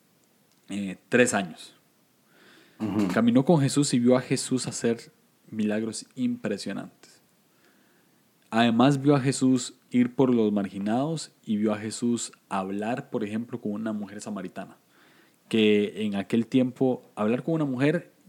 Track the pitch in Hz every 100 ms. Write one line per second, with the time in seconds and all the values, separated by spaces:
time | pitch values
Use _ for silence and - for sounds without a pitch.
0 | _ _ _ _ _ _ - 101 98 92
1 | - 123 120 104 90 - - _ _ _
2 | _ _ _ _ _ - _ - 107 104
3 | 95 113 117 123 139 165 135 143 143 131
4 | 120 127 - 131 - 131 - - 117 113
5 | - _ _ _ _ 110 107 107 110 107
6 | - - 123 120 104 98 101 98 95 _
7 | - _ _ _ _ _ _ _ _ _
8 | _ _ _ _ _ 113 120 113 131 139
9 | 139 143 131 - 131 127 - - _ 123
10 | 123 - 131 120 104 104 92 95 104 120
11 | 151 160 - _ - 104 107 104 110 -
12 | 120 117 - - - 98 95 101 107 127
13 | 135 120 104 110 117 123 107 104 113 107
14 | 95 101 110 101 90 - 85 - _ _
15 | _ _ _ _ - 113 107 104 101 -
16 | 107 98 - 117 113 131 127 123 131 120
17 | - - 107 123 - 160 147 123 147 165
18 | - _